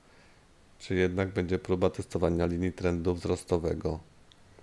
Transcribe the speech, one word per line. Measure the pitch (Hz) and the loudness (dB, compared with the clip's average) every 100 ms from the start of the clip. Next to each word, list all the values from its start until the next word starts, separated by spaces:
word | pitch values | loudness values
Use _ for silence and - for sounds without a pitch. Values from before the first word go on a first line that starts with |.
| _ - - - - - - - | _ -20 -20 -20 -20 -20 -20 -14
czy | - | -2
jednak | 92 90 90 95 | 2 2 2 -2
będzie | 98 87 92 | 0 0 0
próba | - 90 92 | 0 2 2
testowania | - - - 85 85 87 | 0 -6 0 2 2 2
linii | 85 90 | 0 -2
trendu | - 90 87 87 | 0 0 0 0
wzrostowego. | 87 85 90 - 87 80 78 80 80 - - - - - - | -2 -2 -4 0 0 0 -2 -4 -6 -10 -20 -20 -20 -20 -20